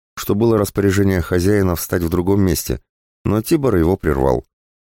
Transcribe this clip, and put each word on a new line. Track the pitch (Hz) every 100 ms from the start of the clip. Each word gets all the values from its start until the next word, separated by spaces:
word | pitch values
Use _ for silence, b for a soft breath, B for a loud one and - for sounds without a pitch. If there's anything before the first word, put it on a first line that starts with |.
| _ -
что | -
было | 104 117 110
распоряжение | 101 - 98 95 98 95
хозяина | 85 90 90 104 95
встать | 85 - 95
в | 85
другом | 90 90 101
месте, | 95 78 - 62 - _ _ _
но | - 104
Тибор | - 165 135 95
его | 80 95
прервал. | 82 69 67 62 - _ _ _